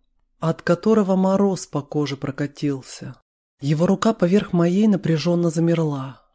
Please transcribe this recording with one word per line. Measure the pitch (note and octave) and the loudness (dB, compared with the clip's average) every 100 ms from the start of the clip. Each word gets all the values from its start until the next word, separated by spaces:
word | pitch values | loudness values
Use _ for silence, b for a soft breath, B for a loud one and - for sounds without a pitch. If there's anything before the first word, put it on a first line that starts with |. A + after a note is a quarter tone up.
| _ _ _ _ | _ _ _ _
от | D#3+ E3 | -4 -2
которого | - E3+ G#3+ A3 F#3+ F#3+ | -2 0 2 2 2 2
мороз | F#3+ G3 G3+ F3+ - | 2 2 2 0 -6
по | D3 | -8
коже | C#3 D3+ C#3+ | -4 -4 -4
прокатился. | C#3 C3+ C3 C#3+ - D3 C3+ - - C3 - _ _ _ _ | -4 -8 -6 -8 -4 -4 -4 -10 -16 -16 -18 _ _ _ _
Его | C#3 D#3 F3+ | -2 0 0
рука | G3 A3+ | 2 0
поверх | A3 F3 G3+ - | 0 2 2 2
моей | F3 E3+ F#3+ A3 | 0 2 2 2
напряжённо | F#3+ D#3 D#3 E3 F3 E3+ | 2 0 0 0 0 0
замерла. | D#3+ E3 E3 D#3 C#3 C3+ - _ | 2 2 2 -2 -4 -10 -16 _